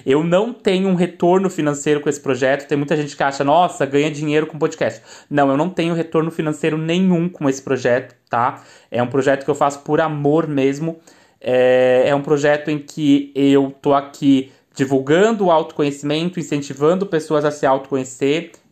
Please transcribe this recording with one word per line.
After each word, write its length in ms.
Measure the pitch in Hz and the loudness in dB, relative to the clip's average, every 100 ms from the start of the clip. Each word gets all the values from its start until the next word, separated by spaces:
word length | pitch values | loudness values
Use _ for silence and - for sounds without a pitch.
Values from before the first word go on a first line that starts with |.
| 131 | 0
Eu 180 | 143 | 0
não 300 | 170 180 233 | 2 0 0
tenho 340 | - 208 185 190 | -4 -2 0 0
um 80 | 175 | 0
retorno 540 | 175 - 175 190 190 | 0 0 2 2 0
financeiro 500 | 165 147 143 151 147 | -2 -4 -2 -2 0
com 100 | 147 | -2
esse 100 | 143 | -4
projeto. 480 | 139 123 131 143 - | -4 0 0 0 -2
Tem 100 | 143 | -4
muita 180 | 143 156 | -2 -2
gente 200 | 143 - | -4 -4
que 60 | |
acha, 220 | 143 135 | -4 -2
"Nossa, 420 | 143 160 175 - 135 | 2 4 2 -2 -2
ganha 240 | 143 156 | 0 0
dinheiro 380 | 147 156 151 156 | -2 -2 0 -2
com 100 | 147 | -4
podcast." 440 | 160 - 120 - - - _ | -6 -2 -6 -6 -16 -20 _
Não, 200 | 143 139 | 0 2
eu 80 | 139 | 2
não 120 | 180 | -2
tenho 240 | 185 170 | -2 -2
retorno 380 | 170 160 165 160 | -2 -2 -2 -2
financeiro 460 | 170 156 151 160 156 | -4 -6 -4 -4 -2
nenhum 520 | 160 175 185 170 175 | -2 0 2 2 -2
com 180 | - 143 | -2 -2
esse 140 | 135 | -2
projeto, 540 | - 127 127 123 - _ _ | -4 -2 0 0 -4 _ _
tá? 360 | 120 127 - - - _ | -2 -2 -4 -16 -20 _
É 120 | 117 | -4
um 40 | 127 | -2
projeto 380 | 139 139 139 - | 0 0 0 -2
que 60 | |
eu 40 | 139 | -2
faço 240 | 143 143 | -2 -2
por 200 | - 151 | -2 -2
amor 460 | 160 147 143 160 156 | 0 -2 0 0 0
mesmo. 500 | 143 135 143 165 165 - _ _ _ | 0 0 -2 -6 -8 -18 _ _ _
É, 640 | 113 127 127 127 127 127 143 | -2 2 4 4 4 4 4
é 80 | 143 | 0
um 60 | |
projeto 460 | 143 147 147 147 156 | 0 0 2 0 -2
em 100 | 151 | -6
que 520 | - - 147 139 - 135 | -8 -2 2 2 2 0
eu 400 | 139 139 135 - | 4 4 2 -2
tô 120 | 147 | 0
aqui 580 | 139 139 - 143 131 131 _ _ - | 0 0 -2 2 2 0 _ _ -6
divulgando 720 | 131 135 135 165 214 214 180 | -2 0 2 2 2 2 2
o 60 | |
autoconhecimento, 880 | 156 - - 143 143 143 156 175 180 | 2 0 -2 -4 -4 -4 -4 -4 -6
incentivando 640 | 147 143 - 135 151 185 196 | -6 -6 -6 -2 0 0 -2
pessoas 400 | 160 - 151 147 | -4 0 0 0
a 60 | |
se 160 | 147 139 | 0 0
autoconhecer, 840 | 135 - 135 127 - 139 160 165 - _ | 0 -2 -6 -6 -4 -2 -2 -4 -18 _